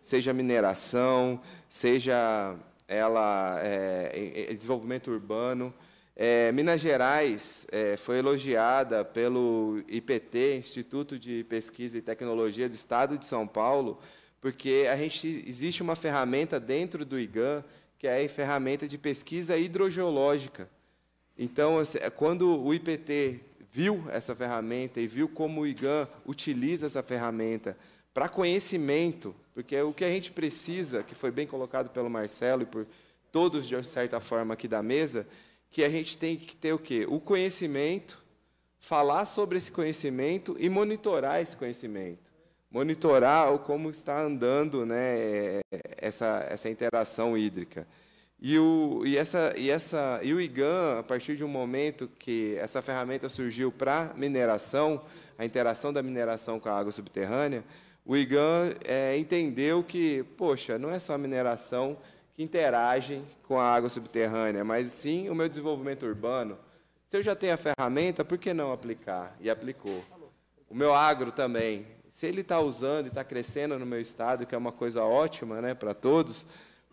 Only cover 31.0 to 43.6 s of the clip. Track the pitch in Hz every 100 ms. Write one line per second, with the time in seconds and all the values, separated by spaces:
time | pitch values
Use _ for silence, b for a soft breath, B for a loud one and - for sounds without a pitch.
31 | 104 - 131 120 147 139 127 131 123 127
32 | 120 113 107 - 123 131 113 110 110 B
33 | B B _ 160 175 151 123 123 123 -
34 | 123 117 - 117 113 110 113 110 107 139
35 | 156 117 101 B B B _ - 147 160
36 | 160 - 165 165 165 - 156 160 156 120
37 | 107 151 - 196 185 185 165 139 147 190
38 | - - _ _ _ _ _ _ - 156
39 | 143 156 202 - 202 185 180 - 156 151
40 | 143 127 139 185 185 - 175 190 208 214
41 | 214 165 135 165 165 - 123 120 117 101
42 | 92 85 _ _ b b _ 117 143 160
43 | 160 135 123 151 147 143